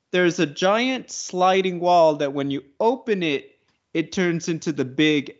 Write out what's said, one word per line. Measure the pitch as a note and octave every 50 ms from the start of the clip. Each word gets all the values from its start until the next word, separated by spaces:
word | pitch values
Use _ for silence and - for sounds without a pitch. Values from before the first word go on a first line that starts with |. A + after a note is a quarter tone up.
| _ _
There's | - F3+ F3+ F3 D#3+ -
a | E3
giant | D3 C#3+ - F3+ F#3+ G#3 A3+ B3 C4 C4 B3 - -
sliding | - - - - - F3+ F3+ F#3 F#3 G3 F#3 F#3+ F3 E3+
wall | F3 F3 F3 F3 D#3+ D#3 D3+ D3
that | D3 C#3
when | C#3 C#3+ C#3 C#3
you | C#3 C#3+ - _ _ _
open | G#3+ A3+ C4+ B3 - A#3 G#3 F#3+ E3+
it, | D#3 C#3 B2+ - - _ _ _ _ _ _ _ _ -
it | E3 D#3+ D#3+
turns | - G3 F3+ F3 E3 E3+ - -
into | E3 D#3 - E3
the | D3 C#3+ C3
big | B2+ B2+ D3+ D3+ D#3 D3+ D3 C3 - -